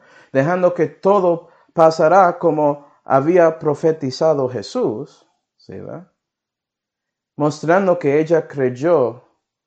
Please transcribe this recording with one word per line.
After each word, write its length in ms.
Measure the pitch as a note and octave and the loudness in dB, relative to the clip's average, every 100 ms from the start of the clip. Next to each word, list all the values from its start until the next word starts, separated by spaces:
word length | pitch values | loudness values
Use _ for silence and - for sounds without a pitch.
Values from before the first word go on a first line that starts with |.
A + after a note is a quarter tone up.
| _ _ _ | _ _ _
dejando 400 | C3+ C#3+ F3+ F3+ | -2 0 0 0
que 140 | F3 D3+ | 0 -4
todo 600 | - F#3+ G3+ F3+ E3+ - _ _ | -2 0 2 2 -2 -6 _ _
pasará 640 | - D#3+ D#3+ D#3 F3+ F3+ F3 | 2 2 4 4 4 4 2
como 480 | E3+ D3+ D3 C#3+ - _ | -2 0 -2 -2 -10 _
había 540 | - C3+ C#3+ F3+ E3 D#3+ | -2 0 2 4 2 2
profetizado 880 | D3+ C#3+ E3 D#3 C3 B2+ D#3+ D3 B2+ | -4 -2 -2 -2 -6 -2 -2 0 -2
Jesús, 800 | A#2+ G2 B3+ G#3 A2 C#3+ _ _ _ _ _ | -6 -8 -6 -4 -6 -12 _ _ _ _ _
¿sí, 160 | _ | _
verdad? 400 | F#2+ G2+ C3 F3+ _ _ _ _ _ _ _ _ _ _ _ _ - | -18 -16 -18 -20 _ _ _ _ _ _ _ _ _ _ _ _ -6
Mostrando 600 | D3 D3 D3+ F3+ G3 F3 | -4 -4 0 0 2 0
que 220 | D3 C#3+ | 0 0
ella 260 | D#3+ E3 D#3+ | 0 -2 -2
creyó 760 | C#3 B2+ B2 D3+ E3 A#2+ A#2 _ _ _ _ | -4 -4 -2 0 0 0 -4 _ _ _ _